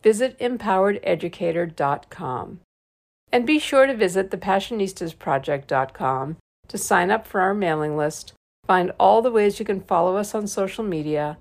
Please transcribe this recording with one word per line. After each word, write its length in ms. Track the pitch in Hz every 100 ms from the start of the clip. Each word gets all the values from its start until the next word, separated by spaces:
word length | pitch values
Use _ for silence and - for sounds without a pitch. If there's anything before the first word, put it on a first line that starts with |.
visit 340 | 220 214 254 -
empowered 600 | 240 247 214 190 196 202
educator 640 | - 170 175 - 170 165
dot 460 | 175 160 143 143 -
com. 500 | - 151 127 - - _ _ _ _ _ _ _
And 120 | 247 240
be 120 | 302
sure 280 | - 269 269
to 100 | 240
visit 340 | 190 180 196
the 60 | 190
passionistas 800 | 202 196 196 226 190 185 170 -
project 480 | - 139 139 143 139
dot 280 | 139 131
com 420 | - 135 131 139 160 _ _ _
to 80 | 208
sign 340 | - 190 180
up 160 | 220 -
for 140 | 202
our 140 | 185
mailing 420 | 202 185 156 151 151
list, 380 | 151 - - _ _ _ -
find 260 | 185 180 -
all 220 | 185 214
the 100 | 240
ways 260 | 226 208 202
you 60 |
can 160 | 214 196
follow 360 | - 180 175 190
us 180 | 208
on 120 | 220 208
social 380 | - 190 -
media 540 | 214 160 151 151 147 151